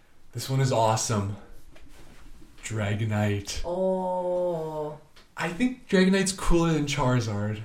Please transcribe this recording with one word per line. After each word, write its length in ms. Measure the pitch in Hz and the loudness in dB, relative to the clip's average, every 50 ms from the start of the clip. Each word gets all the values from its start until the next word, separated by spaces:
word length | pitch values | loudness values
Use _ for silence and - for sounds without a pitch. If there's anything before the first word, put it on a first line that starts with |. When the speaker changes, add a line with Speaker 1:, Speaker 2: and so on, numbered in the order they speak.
| - _ - - - - - | -20 _ -20 -20 -20 -14 -12
Speaker 1:
This 160 | 117 - - | -10 -6 -2
one 100 | 131 135 | 0 0
is 100 | 135 117 | 2 2
awesome. 640 | 123 110 113 110 110 110 - - 117 104 98 101 - - - - - - - - - - - - - - - - - - - - - - - - - - - | 2 4 4 4 4 4 2 0 0 0 0 -2 -4 -8 -12 -16 -16 -16 -16 -16 -18 -18 -18 -18 -18 -18 -18 -20 -18 -18 -18 -18 -18 -18 -18 -20 -18 -16 -12
Dragonite. 1000 | - 110 110 104 101 107 104 113 107 107 104 104 104 101 101 101 - - - - | -8 -4 -2 -2 -2 0 0 0 0 0 2 2 2 2 0 -2 -4 -4 -4 -4
Speaker 2:
Oh. 1300 | 170 180 185 190 190 185 185 180 180 180 180 180 180 180 180 180 175 170 160 160 156 156 151 151 151 151 - - - - - - - _ - | -2 -2 0 0 0 0 0 -2 -2 -2 -2 -2 -2 0 0 0 0 -2 -2 -4 -6 -6 -6 -6 -8 -8 -12 -16 -20 -20 -20 -20 -16 _ -6
Speaker 1:
I 120 | 160 170 | -6 -4
think 380 | 175 - 254 247 254 - - - | -2 0 0 0 0 -4 -4 2
Dragonite's 420 | 196 185 185 190 190 196 196 190 | 4 4 6 6 4 4 2 0
cooler 400 | - - - - - 170 165 165 160 | -2 0 4 4 6 6 6 4 4
than 120 | 147 143 | 2 0
Charizard. 760 | 143 - 151 139 127 127 123 107 110 104 101 104 107 107 104 107 | 0 0 0 2 2 2 2 2 0 -2 -2 -2 -4 -4 -6 -8